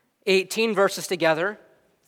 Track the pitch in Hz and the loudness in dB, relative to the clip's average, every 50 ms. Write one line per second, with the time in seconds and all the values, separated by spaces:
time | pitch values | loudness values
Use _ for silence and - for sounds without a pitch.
0 | _ _ _ _ _ - 190 190 190 185 - 214 226 226 214 180 196 190 - - | _ _ _ _ _ 0 2 2 0 0 -2 -2 -2 0 2 2 2 2 0 -4
1 | 165 - 196 170 165 160 160 151 170 202 214 208 - _ _ _ _ _ _ _ | -6 -6 -4 0 2 2 2 0 -2 -4 -6 -8 -14 _ _ _ _ _ _ _
2 | _ | _